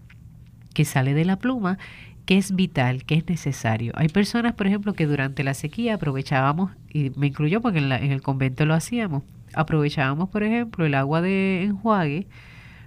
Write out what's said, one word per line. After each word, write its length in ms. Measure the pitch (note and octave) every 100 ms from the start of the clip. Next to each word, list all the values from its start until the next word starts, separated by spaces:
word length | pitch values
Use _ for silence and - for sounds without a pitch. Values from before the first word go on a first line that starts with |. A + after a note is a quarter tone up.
| - - - - - - -
que 120 | - D3+
sale 280 | C#3 C3
de 100 | C#3+ E3+
la 100 | F#3+
pluma, 400 | B3 C4 F#3 F#3+ - - - - -
que 120 | F#3+
es 160 | F#3+ F#3
vital, 480 | F#3 D3 B2+ C3 -
que 80 | D#3
es 120 | D#3
necesario? 640 | E3+ C#3+ C3+ A2+ A2+ A#2 -
Hay 140 | D#3
personas, 440 | G3 G#3 A#3 A#3
por 120 | A#3 G3
ejemplo, 280 | G#3 G3+
que 120 | F#3 D3+
durante 380 | C#3+ C3+ C#3
la 100 | C#3
sequía 420 | C3 D3+ - A#3 G#3+
aprovechábamos, 760 | D3+ C3+ C3 C3+ C3+ D#3 F#3+ - -
y 200 | D3+ C3+ C3+
me 120 | C#3+
incluyo 340 | C3+ D3+ G#3+
porque 160 | A#3 E3
en 120 | C#3
la, 100 | C3+
en 120 | C#3
el 120 | C3+
convento 420 | C#3 C3+ C3 B2+ D3+
lo 80 |
hacíamos, 480 | D#3+ - A#3+ G#3 C#3+ - - -
aprovechábamos, 760 | - D#3 D#3 D3 D#3 C3+ D3 F#3
por 120 | G#3
ejemplo, 400 | G#3 A#3 A#3 - D#3+
el 100 | C#3
agua 260 | C#3 D#3+
de 420 | F3+ F#3+ F#3+ F#3
enjuague 640 | G3+ G3 A3+ G3+ D#3 D3 G3+ - - - - -